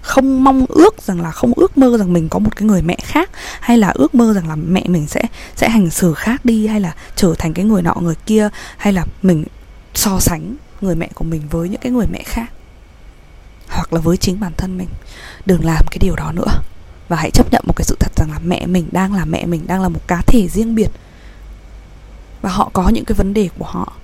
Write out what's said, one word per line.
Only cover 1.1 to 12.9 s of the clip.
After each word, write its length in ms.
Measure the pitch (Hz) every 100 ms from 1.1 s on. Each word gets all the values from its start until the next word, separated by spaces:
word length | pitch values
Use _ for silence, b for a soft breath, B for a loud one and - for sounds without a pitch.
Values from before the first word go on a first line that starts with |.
| 175
là, 100 | 165
không 220 | - 240 -
ước 220 | 381 -
mơ 200 | 262 233
rằng 160 | 185
mình 160 | 175 160
có 100 | 185
một 160 | 214 -
cái 120 | 214
người 140 | 190
mẹ 160 | 160 -
khác, 260 | - 294 381 B B B
hay 180 | - 240
là 120 | 190 -
ước 200 | 302 247
mơ 180 | 226
rằng 160 | 202 160
là 60 | 156
mẹ 280 | 165 185 -
mình 200 | 175 151
sẽ, 140 | - - B B -
sẽ 140 | -
hành 200 | 226 175
xử 240 | - 180
khác 320 | 147 - 254 240
đi, 220 | 226 214
hay 120 | 214
là 160 | 180 - B -
trở 180 | 180 165
thành 160 | 165
cái 120 | 160 208
người 160 | 208
nọ 140 | 170 -
người 140 | 170 160 -
kia, 240 | 214 214 B B B
hay 160 | 202
là 120 | 190 156 -
mình 240 | 190 160 160 - - - -
so 260 | - 214 190
sánh 360 | - 165 165 277 - -
người 140 | 190 165
mẹ 140 | -
của 100 | -
mình 180 | 165 160 147
với 200 | 165 175
những 120 | 214
cái 100 | 247
người 160 | 247 180
mẹ 120 | 175
khác, 280 | - - 233 - - - -